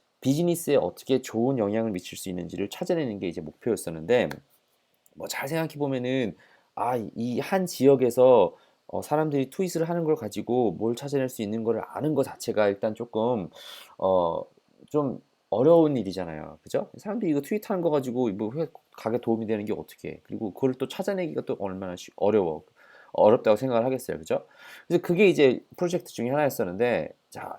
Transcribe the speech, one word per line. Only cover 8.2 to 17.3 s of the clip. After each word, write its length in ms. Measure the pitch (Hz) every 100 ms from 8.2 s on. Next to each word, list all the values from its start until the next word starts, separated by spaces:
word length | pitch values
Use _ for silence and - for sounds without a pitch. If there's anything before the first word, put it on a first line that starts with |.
| 127 117 87 - _ _ -
어, 160 | 92
사람들이 480 | - 151 156 143 131
트윗을 360 | - 185 165 165
하는 180 | 175
걸 120 | 156 156
가지고 560 | 107 104 107 123 113
뭘 240 | 82 110 120
찾아낼 320 | 143 143 131
수 140 | -
있는 200 | 104 110
거를 200 | 110 110 -
아는 260 | - 147
거 80 | 135
자체가 460 | 131 - - 104 104
일단 260 | 98 110
조금, 560 | 107 - 110 117 117 80 - - - - -
어, 440 | 95 92 85 82 - _ _ _ -
좀 320 | 151 139 - - _ _
어려운 460 | 104 143 170 156 131
일이잖아요. 600 | 95 92 85 78 78 80
그죠? 260 | - - - -
사람들이 340 | - 220 185